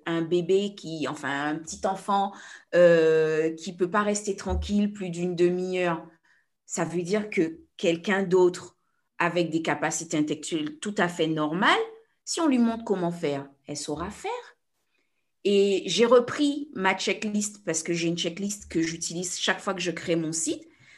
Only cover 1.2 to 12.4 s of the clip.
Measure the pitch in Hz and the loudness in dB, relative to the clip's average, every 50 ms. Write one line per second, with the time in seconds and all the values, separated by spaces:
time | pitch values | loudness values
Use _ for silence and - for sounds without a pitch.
1.2 | 139 131 139 139 147 151 156 165 165 - - - - 196 196 - - - 196 196 | -6 -4 -4 -2 -2 -2 -4 -4 -6 -10 -10 -4 -4 -4 -4 -4 -2 0 0 0
2.2 | 196 202 - - - - - - - - - 175 180 170 170 165 160 160 160 160 | 0 0 -4 -10 -18 -20 -20 -20 -8 0 6 8 8 8 8 8 6 6 6 4
3.2 | 160 156 156 156 160 165 160 - - 196 175 175 185 175 196 208 202 208 208 208 | 4 2 2 2 0 0 -2 -4 -8 -8 -4 -2 -2 0 2 0 2 2 0 -2
4.2 | - 202 196 - - 190 185 - - - 208 208 208 208 - - 185 180 165 170 | -2 -4 -6 -4 -4 -4 -2 -2 -2 0 0 2 2 0 -2 -6 -8 -8 -4 -4
5.2 | 175 180 180 165 175 175 180 180 185 185 185 180 180 175 165 165 - - - _ | -2 -2 2 2 2 2 2 0 -2 -2 -2 0 0 0 -2 -2 -6 -12 -20 _
6.2 | _ _ _ _ _ _ _ _ _ - - 196 165 156 165 180 170 170 208 214 | _ _ _ _ _ _ _ _ _ -8 -4 -4 -4 -2 -2 -4 -2 0 -2 -2
7.2 | 208 208 - 202 160 165 160 - - _ _ - - 170 165 170 - 214 190 196 | -2 0 0 0 0 0 0 -8 -18 _ _ -2 2 2 2 2 0 0 0 0
8.2 | 196 175 185 185 180 180 175 - - - _ _ _ _ _ _ _ _ _ - | 2 4 4 6 6 6 4 0 -10 -16 _ _ _ _ _ _ _ _ _ 0
9.2 | 170 170 170 180 170 156 156 165 165 - 147 147 156 156 160 - 165 - 165 151 | 0 0 2 0 0 0 0 -2 0 0 -2 0 -2 -2 -4 -4 -6 -4 -2 0
10.2 | 151 151 147 - - - 175 156 151 151 - - - 214 208 180 175 175 175 - | 0 0 -2 -6 -6 -6 -4 -4 -4 -6 -8 -8 -8 -6 -2 0 0 0 0 -2
11.2 | 160 160 156 156 151 151 160 180 226 302 370 453 453 - - - _ _ _ _ | -2 0 0 0 -2 -2 0 2 2 4 4 2 0 -4 -8 -18 _ _ _ _
12.2 | - - - 349 | -12 -8 -4 0